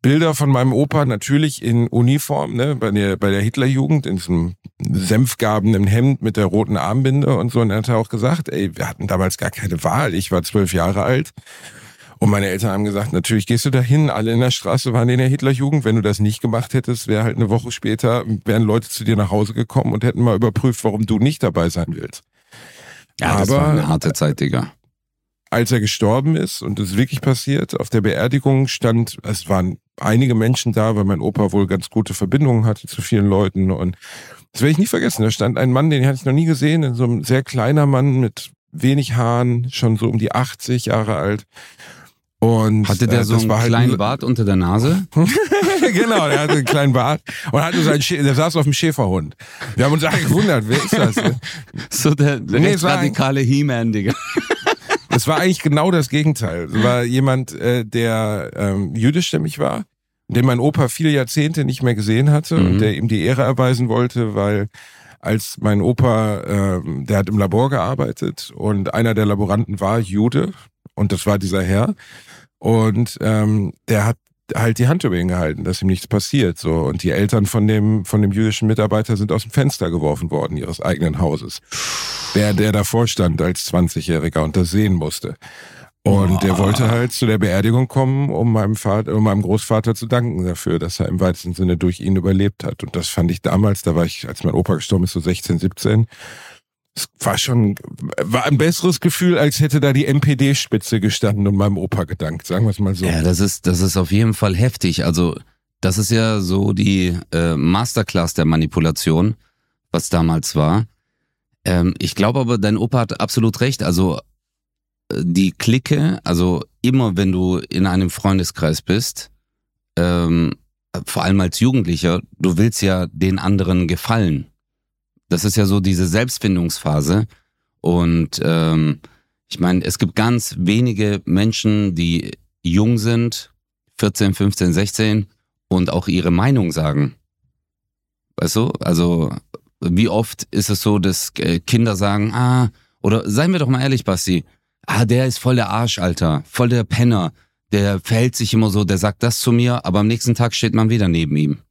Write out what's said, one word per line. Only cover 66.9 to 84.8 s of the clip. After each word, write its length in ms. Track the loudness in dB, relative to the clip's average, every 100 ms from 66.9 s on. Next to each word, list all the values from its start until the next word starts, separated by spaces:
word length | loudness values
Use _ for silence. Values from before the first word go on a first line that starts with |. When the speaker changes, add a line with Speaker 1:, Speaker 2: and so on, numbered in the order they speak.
| -8 -2
Speaker 1:
der 120 | 0
hat 100 | 0
im 100 | 0
Labor 300 | 0 2 0
gearbeitet 840 | 0 -2 -2 -4 -4 -6 -6 -14
und 400 | -6 -2 -2 -2
einer 200 | 0 0
der 120 | 2 0
Laboranten 540 | 0 0 0 -2 -2
war 180 | -2 0
Jude 540 | -2 0 0 0 -4 -8 -20 _ -16
und 160 | -4 -2
das 140 | -2 0
war 120 | 0
dieser 240 | 0 -2
Herr. 320 | 0 0 0 -4 -12 -20 -20 -20 _ _
Und, 580 | 0 2 2 0 -2 -2
ähm, 520 | 0 2 2 0 -2 -8 -2
der 180 | 0 0
hat 100 | -2 _ _ _
halt 240 | -2 -2 2
die 100 | 0
Hand 160 | 2
über 120 | 0 0
ihn 120 | 0
gehalten, 360 | 0 -2 -4
dass 160 | -6 -2
ihm 80 | 0
nichts 180 | -2 0
passiert, 520 | -2 0 0 0 -2
so. 240 | -2 -2
Und 200 | -2 -2
die 80 | -2
Eltern 360 | 0 0 0 0
von 200 | 0 2
dem, 380 | 2 2 0
von 160 | 0 0
dem 120 | 2
jüdischen 360 | 2 -2 0 0
Mitarbeiter 480 | 0 0 0 0 -2
sind 160 | 0
aus 100 | -2
dem 80 | -2
Fenster 400 | 0 0 0 -4
geworfen 400 | -2 -2 -2 -4
worden, 260 | -4 -4 -6
ihres 240 | -8 -6
eigenen 380 | -4 0 -2 0
Hauses. 420 | -2 -2 -8 -16 _ -10 -8 -8 -8 -10 -4
Der, 180 | 0 0
der 180 | 2 2
davor 340 | 0 0 0 0
stand 340 | 0 0 0
als 220 | -2 -2
Zwanzigjähriger 800 | -2 0 0 -2 -2 -2 -2 -2
und 120 | 0 0
das 140 | 0
sehen 240 | 0